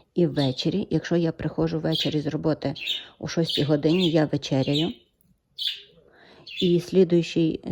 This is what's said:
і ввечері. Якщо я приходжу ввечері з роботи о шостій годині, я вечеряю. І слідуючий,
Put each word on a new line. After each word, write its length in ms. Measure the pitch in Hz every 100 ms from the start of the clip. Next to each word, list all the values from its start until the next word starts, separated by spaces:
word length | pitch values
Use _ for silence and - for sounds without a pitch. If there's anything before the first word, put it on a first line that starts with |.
| _
і 140 | - 165
ввечері. 600 | 135 135 131 170 185 -
Якщо 260 | 156 - 170
я 160 | 165
приходжу 480 | - 156 - 160 160
ввечері 420 | 160 160 139 151
з 60 | 143
роботи 460 | 156 160 147 143 147 - - - -
о 80 | 160
шостій 360 | 175 165 -
годині, 480 | 143 147 151 185 175
я 140 | 156 143
вечеряю. 680 | 139 - 135 131 143 170 - _ _ _ _ _ - - - - - _ _ - - - -
І 180 | 185 170
слідуючий, 800 | - 185 175 175 165 170 160 - -